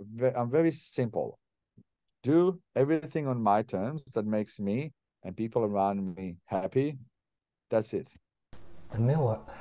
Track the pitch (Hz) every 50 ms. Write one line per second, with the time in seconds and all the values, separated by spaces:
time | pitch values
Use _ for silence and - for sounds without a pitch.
0 | 101 104 110 113 123 131 127 123 120 117 123 160 165 165 151 160 - - - -
1 | 123 113 - 87 67 57 - _ _ _ _ _ _ _ _ - - _ _ _
2 | _ _ _ _ - 123 151 170 175 185 185 180 _ _ - 120 131 143 160 156
3 | 147 139 - 160 147 135 127 120 110 101 101 107 123 127 - 92 98 123 156 156
4 | - - - - 104 107 107 107 107 - - - 104 98 101 123 151 156 - _
5 | _ _ _ _ - 92 92 - 110 113 113 120 113 104 101 101 98 98 101 98
6 | 98 92 87 87 95 92 85 87 _ - 101 95 92 95 - 131 135 147 151 131
7 | - - _ _ _ _ _ _ _ _ _ _ _ - - 110 107 - - 98
8 | - - - - _ _ _ _ _ - - - - - - - - - - 110
9 | 113 123 147 160 143 117 110 110 - - - -